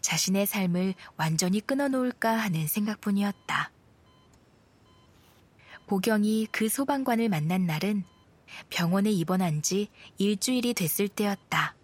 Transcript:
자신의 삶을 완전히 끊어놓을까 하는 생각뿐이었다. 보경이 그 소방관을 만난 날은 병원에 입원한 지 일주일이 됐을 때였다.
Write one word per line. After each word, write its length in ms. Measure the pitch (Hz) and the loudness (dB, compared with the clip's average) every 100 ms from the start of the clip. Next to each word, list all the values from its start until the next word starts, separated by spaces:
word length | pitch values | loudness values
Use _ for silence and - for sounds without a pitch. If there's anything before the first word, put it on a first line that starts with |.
자신의 460 | - 165 - 196 202 | -2 0 0 2 0
삶을 480 | 208 185 175 190 185 - - | 0 0 0 0 -4 -12 -4
완전히 440 | 160 160 180 202 | -2 0 0 0
끊어놓을까 720 | - 277 285 262 254 - 226 | -2 -2 0 0 -2 0 0
하는 340 | 226 220 160 151 | 0 0 -2 -2
생각뿐이었다. 1040 | 220 208 208 - 202 202 - - - - _ _ _ _ _ - - _ _ _ _ _ - - - - - - _ - - - | -2 -2 -4 -2 0 0 -4 -6 -4 -4 _ _ _ _ _ -20 -20 _ _ _ _ _ -20 -20 -20 -20 -20 -20 _ -20 -20 -2
보경이 640 | 196 190 214 208 220 220 | 0 2 2 2 2 0
그 180 | - 220 | 0 0
소방관을 600 | - 277 277 262 226 226 | 0 0 0 2 2 2
만난 360 | 170 156 185 | 0 0 2
날은 400 | 180 156 185 208 180 - - _ - - - | 0 0 0 -2 -4 -14 -20 _ -20 -20 -10
병원에 400 | - 170 190 208 | -2 0 2 4
입원한 520 | 202 160 185 180 151 | 2 2 2 2 0
지 260 | - 190 208 - - - | 0 -2 -2 -8 -20 -2
일주일이 560 | 202 208 - 254 240 | 0 0 0 0 0
됐을 340 | 240 165 - 202 | 0 -2 0 -2
때였다. 680 | - 208 196 _ 156 151 - | 0 -2 -2 _ -2 -2 -6